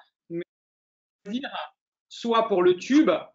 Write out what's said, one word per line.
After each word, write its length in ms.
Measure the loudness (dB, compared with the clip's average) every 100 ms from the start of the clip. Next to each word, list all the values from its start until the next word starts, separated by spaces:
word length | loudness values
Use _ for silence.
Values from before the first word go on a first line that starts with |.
| _ _ -14
mais 140 | -14 -14 _ _ _ _ _ _ _
choisir 260 | -10 -10 -10 -12 -14 _ _ _ _
soit 400 | -10 -2 0 0
pour 140 | 2
le 120 | 2 2
tube, 360 | 2 4 4 0 -4